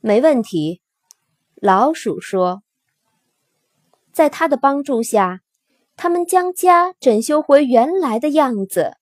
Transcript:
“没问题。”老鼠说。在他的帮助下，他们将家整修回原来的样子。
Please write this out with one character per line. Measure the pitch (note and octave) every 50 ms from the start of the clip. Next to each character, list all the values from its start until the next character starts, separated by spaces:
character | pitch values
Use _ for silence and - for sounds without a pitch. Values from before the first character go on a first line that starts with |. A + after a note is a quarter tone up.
“没 | - G#3+ G3+ A3+
问 | C#4 D#4+ D4 A#3+
题。” | G#3+ - - E3 D3+ D#3 F3+ _ _ _ _ _ _ _ _ _ _ _ _ _ _ _ _ _
老 | - G3+ F#3+ F#3+ A#3+ D4 E4
鼠 | - - A3+ F3+ F#3
说。 | - - - F#3 F3+ F3+ F3+ G3 _ _ _ _ _ _ _ _ _ _ _ _ _ _ _ _ _ _ _ _ _ _ _ _ _ _ _ _ _ _
在 | _ - D#4+ D4
他 | C#4+ - D#4+
的 | D#4+ C#4+
帮 | A#3+ - C#4 C#4 C#4+ C#4
助 | - C4+ A3+ A3+
下， | - - G#3+ F#3+ F3+ F3+ F#3 _ _ _ _ _ _ _ _ _ _ _
他 | - - F4
们 | F4 F4 F4
将 | E4+ F#4 F#4 F4+ F#4
家 | F4+ - - F4+ F4 E4+ F4 F#4 F#4 _
整 | - C4 A3 G#3+
修 | A3+ - D4+ D4+
回 | D4+ - C#4 C#4+ D4+
原 | B3 B3+ A3+ A#3+ D4+ F4+ F#4+
来 | E4+ B3+ G#3+
的 | A#3 C4+ D4+
样 | C#4+ D#4 D4 C4 A#3 G3+ G3
子。 | F#3+ - F3+ D#3 A2+ - _